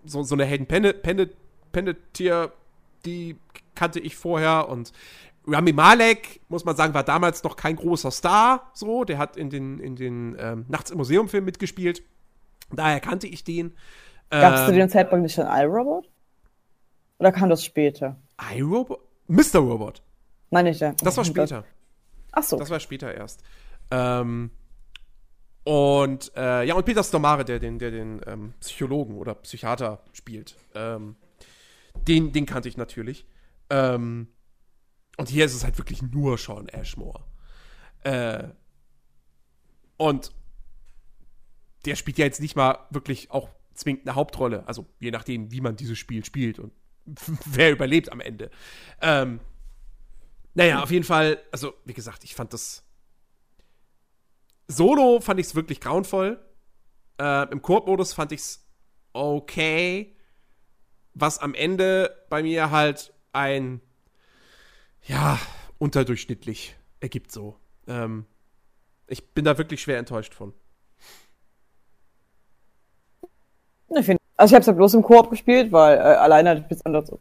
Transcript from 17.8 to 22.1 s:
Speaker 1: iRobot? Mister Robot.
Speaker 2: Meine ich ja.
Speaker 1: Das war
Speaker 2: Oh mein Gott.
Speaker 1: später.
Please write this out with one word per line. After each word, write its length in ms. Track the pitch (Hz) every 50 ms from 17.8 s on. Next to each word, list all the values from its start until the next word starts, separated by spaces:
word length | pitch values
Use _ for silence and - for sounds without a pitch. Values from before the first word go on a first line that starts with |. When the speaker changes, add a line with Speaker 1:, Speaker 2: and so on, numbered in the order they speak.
| 151 147 147 - 143 131 135 - _ _ _ - - - 98
Speaker 1:
iRobot? 440 | 117 139 151 185 240 254 - - - _ _ _ _ _
Mister 320 | - 160 202 311 - - 185
Robot. 420 | 143 123 117 110 107 104 - - _ _ - _ _ _ - _ _ _
Speaker 2:
Meine 180 | - 175 175 175
ich 100 | 160 165
ja. 140 | 156 151 139 - 151
Speaker 1:
Das 140 | 180 -
war 60 | - 220
Speaker 2:
Oh 40 |
mein 60 | 170 151
Gott. 160 | - 151 147
Speaker 1:
später. 160 | 143 113 101 - - - _ _ _ _ _ _